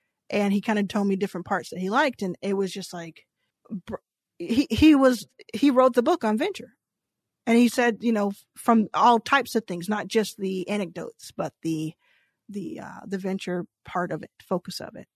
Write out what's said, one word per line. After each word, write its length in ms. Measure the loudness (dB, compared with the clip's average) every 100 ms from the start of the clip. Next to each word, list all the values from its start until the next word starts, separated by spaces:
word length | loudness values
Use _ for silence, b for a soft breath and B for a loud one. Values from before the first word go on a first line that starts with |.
| _ _ _
And 220 | -2 0
he 80 | 0
kinda 220 | 0 -2
told 220 | 0 -2 0
me 100 | 0
different 300 | -4 -6 -4
parts 240 | -4 -4
that 80 | -8
he 120 | -2
liked, 320 | 0 0 -2
and 140 | -6 -6
it 120 | -4
was 180 | -2 -2
just 200 | -6 -12
like, 340 | -12 -14 -18 _ _ _ _ _
br-, 260 | -14 -10 -14 _ _ _ _
he, 280 | -2 0 0
he 240 | 6 8
was, 320 | 8 6 4 -6 _ -14
he 180 | 0 2
wrote 240 | 6 4
the 80 | 4
book 220 | 2 0
on 140 | 0 0
venture. 380 | -2 -4 -14 _ _ _ _ _ _ _ 2
And 100 | 4
he 120 | 4
said, 300 | 4 0 0
you 120 | 0
know, 200 | 0 -2 -4 _ -6
from 320 | 2 4 4
all 280 | 4 6 4
types 340 | 4 0 2
of 100 | -4 -4
things, 220 | -8 -4
not 200 | -6 -2
just 280 | -2 -2 -4
the 320 | -6 -4 -4
anecdotes, 600 | -4 -4 -8 -12 -14 -20
but 220 | -8 -8 -6
the, 320 | -6 -4 -4 -10 _ _ _ _ _
the, 320 | -12 -10 -12
uh, 200 | -14 -16 -10
the 120 | -8
venture 480 | -6 -6 -4 -6 -6 _
part 260 | -8 -6 -4
of 140 | -6
it, 60 | -10 _
focus 380 | -6 -6 -6 -12
of 160 | -14 -16
it. 100 | -20